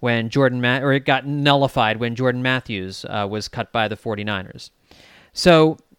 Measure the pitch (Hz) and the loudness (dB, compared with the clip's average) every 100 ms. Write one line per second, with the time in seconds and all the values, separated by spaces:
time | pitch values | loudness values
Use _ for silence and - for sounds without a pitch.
0 | 123 117 113 139 135 123 123 131 139 135 | -2 0 0 2 2 2 0 0 2 0
1 | 135 135 135 147 143 139 139 - 110 110 | 2 -2 0 -2 2 4 2 0 0 0
2 | 117 117 127 123 127 131 - 107 95 95 | -4 -2 -2 0 0 -2 -4 -8 -8 -10
3 | - 104 101 107 104 - 110 117 107 107 | -8 -6 -4 -6 -8 -8 -6 -2 -4 -4
4 | 117 104 104 101 92 - - _ _ - | -8 -6 -4 -6 -6 -16 -20 _ _ -20
5 | - - _ - 180 160 156 156 _ | -20 -20 _ 0 6 6 6 0 _